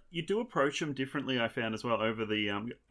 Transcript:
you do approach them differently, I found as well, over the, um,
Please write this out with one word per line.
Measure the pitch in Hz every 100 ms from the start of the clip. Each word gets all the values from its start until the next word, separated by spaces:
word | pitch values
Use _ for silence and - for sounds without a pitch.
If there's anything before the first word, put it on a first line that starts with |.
| -
you | 170
do | 165 202
approach | 247 165 143 -
them | 160
differently, | 131 131 147 135 127
I | 113
found | - 113
as | 110
well, | 123 110
over | 110 113 110
the, | 107 104
um, | 101 113 - -